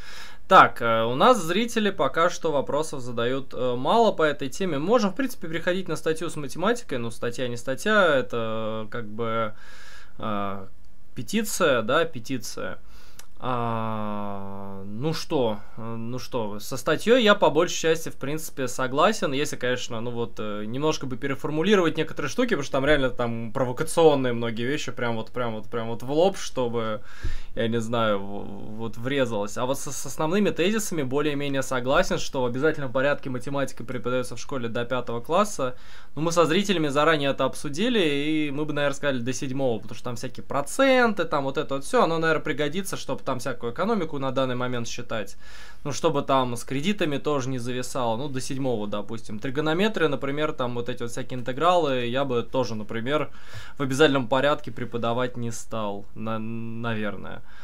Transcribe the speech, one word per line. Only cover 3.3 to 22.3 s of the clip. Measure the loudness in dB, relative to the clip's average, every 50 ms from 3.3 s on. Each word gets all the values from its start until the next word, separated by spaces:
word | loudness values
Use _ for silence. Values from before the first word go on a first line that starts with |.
| 0 -2 -2 -4 -4
э, | -2 -2 0 0
мало | 0 2 2 4 6 6 4
по | 4 4 2
этой | 2 2 0 -4 -4
теме. | -4 -2 -2 -2 0 0
Можем, | 2 2 4 4 4 2 2
в |
принципе, | 0 -2 -2 -4 -4 -4
переходить | -4 -4 -2 0 0 0 0 0
на | -2 -4
статью | -2 0 0 0 0 -2 -4
с | -4
математикой. | -6 -6 -6 -4 0 0 0 0 0 -2 -4 -4 -4
Ну, | -2 -4 -2
статья | -2 -2 -2 -2 -2 -2
не | -2 -4
статья, | -4 -4 -4 -4 -2 0 4 4 6 6 6 6
это, | 4 2 2 0 -2 -2 -2 -2 -2 -2 -2 -2 -4 -4
э, | -4
как | -4 -4 -4
бы, | -4 -4 -4 -2 -2 0 0 0 -2 -2 -4 -6 -6 -6 -6 -6 -6 -6 -6 -6 -6 -6 -4
э, | -4 -2 -2 -2 -2 -2 -4 -4 -6 -6 -6 -6 -6 -6 -6 -6 -6 -6 -6
петиция, | -6 -4 -2 -2 -2 -2 -2 0 2 2 4 4 2 2
да, | 2 2 2 2
петиция. | 0 -2 -4 -4 -4 -4 -4 -4 -4 -6 -6 -6 -4 -6 -6 -6 -6 -6 -6 -6 -6 -6 -6 -6 -6 -6 -4
А, | -4 -2 -2 0 0 0 0 -2 -2 -2 -2 -2 -2 -2 -2 -4 -4 -4 -4 -4 -6 -6 -6 -6 -6 -6 -6 -6 -6
ну | -6 -4 -2 -2 -2 -2
что, | -2 -2 -2 0 2 2 2 0 -2 -4 -6 -6
э, | -6 -6
ну | -6 -6 -6 -6 -6 -6 -6
что, | -6 -4 -4 -4 -2 -2 -4 -6
со | -6 -6 -6 -2
статьёй | 0 0 0 2 4 4 6 6 8
я | 6 6
по | 6 6 4
большей | 4 4 2 2 0
части, | 0 2 2 2 2 0 -4
в | -6
принципе, | -4 -4 -4 -4 -4 -6 -6 -6 -4 -4
согласен, | -4 -2 -2 -2 0 2 4 4 4 4 2 0 0 0
если, | 0 -2 -2 -2
конечно, | -2 -2 -2 -2 -2 -2 -4 -4 -4
ну | -4 -4
вот, | -2 -2 -2 -4 -4 -4
э, | -4 -4 -4 -4 -4
немножко | -4 -4 0 0 0 0 0 -2
бы | -4 -4 -4
переформулировать | -2 -2 -2 -2 -2 -2 -2 0 4 4 4 6 4 4 2 0
некоторые | -2 -2 -2 -4 -4 -2